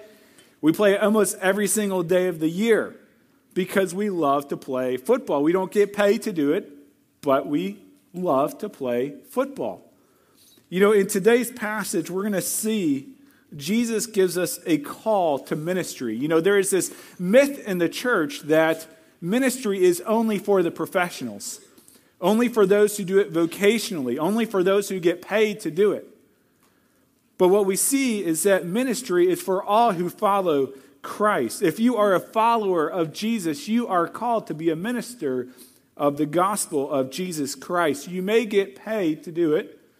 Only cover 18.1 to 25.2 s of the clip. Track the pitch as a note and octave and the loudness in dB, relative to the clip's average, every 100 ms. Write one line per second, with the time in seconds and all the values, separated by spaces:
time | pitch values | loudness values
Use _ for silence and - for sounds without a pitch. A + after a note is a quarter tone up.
18.1 | A3+ D3+ C#3+ D3 D#3 D#3+ D#3 - - _ | 0 0 -4 0 4 4 0 -6 -20 _
19.1 | _ E3+ A3+ C4+ B3 G#3 G3 F3+ F3 - | _ -2 0 0 0 -2 2 4 2 0
20.1 | A3 A3+ G3+ - G3 E3+ E3 D#3 F#3+ F3 | 0 0 -2 2 2 2 -2 -4 -2 -2
21.1 | - B2 G#2 - - - _ - - _ | -4 -10 -10 -12 -14 -18 _ -20 -20 _
22.1 | _ F3 G#3+ A#3+ A#3+ G3 G3+ G#3 G#3 F3+ | _ 2 4 2 4 4 6 4 0 0
23.1 | G3 G3+ D#3+ E3 E3+ G3+ A3+ - F3+ B2+ | 0 2 0 -2 2 2 2 -2 -4 -4
24.1 | B2+ D#3+ A3 A3+ G3 F3+ G3+ G3+ F#3+ E3+ | -2 0 0 0 0 2 2 0 -2 0
25.1 | F3 | -2